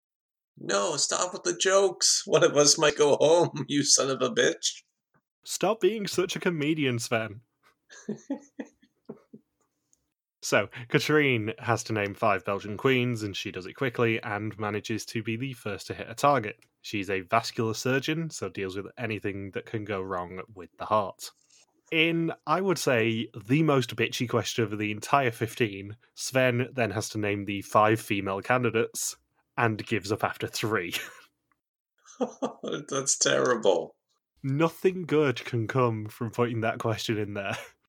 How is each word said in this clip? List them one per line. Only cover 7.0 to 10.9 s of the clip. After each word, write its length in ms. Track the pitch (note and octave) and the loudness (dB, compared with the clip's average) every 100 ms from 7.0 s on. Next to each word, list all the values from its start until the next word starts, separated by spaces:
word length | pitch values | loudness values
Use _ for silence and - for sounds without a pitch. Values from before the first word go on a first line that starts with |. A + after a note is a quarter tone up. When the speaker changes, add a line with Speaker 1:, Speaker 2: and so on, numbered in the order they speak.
| - A#2 A2 G#2+ _ _ _ _ _ - - | 0 -2 -2 -10 _ _ _ _ _ -20 -12
Speaker 1:
<laughs> 60 | G#3+ - C4+ - - - _ _ _ _ - _ - _ _ _ _ _ _ _ _ _ _ | -10 -8 -10 -10 -18 -18 _ _ _ _ -20 _ -20 _ _ _ _ _ _ _ _ _ _
Speaker 2:
So, 280 | - B2 G2+ - | 0 2 0 -8
Katrine 640 | A#2 | 0